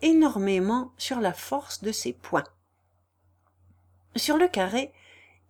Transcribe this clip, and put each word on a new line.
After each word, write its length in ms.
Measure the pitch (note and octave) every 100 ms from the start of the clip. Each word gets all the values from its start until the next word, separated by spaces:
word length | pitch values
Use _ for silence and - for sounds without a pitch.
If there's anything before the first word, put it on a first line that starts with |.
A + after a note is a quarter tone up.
énormément 880 | D#4+ D#4+ D4+ A3 G3 F#3+ F#3+ A#3+ B3+ -
sur 240 | - B3+
la 140 | G3+
force 500 | E3+ - C#4 - -
de 80 | G3+
ses 200 | A3 -
poings. 360 | B2 - E3 - _ _ _ _ _ _ _ _ _ _ _ _ _ _ _ _ A#3
Sur 200 | - D4+
le 120 | F4+
carré, 440 | G#3+ F#3 A3+ C4+ _ - - - _ _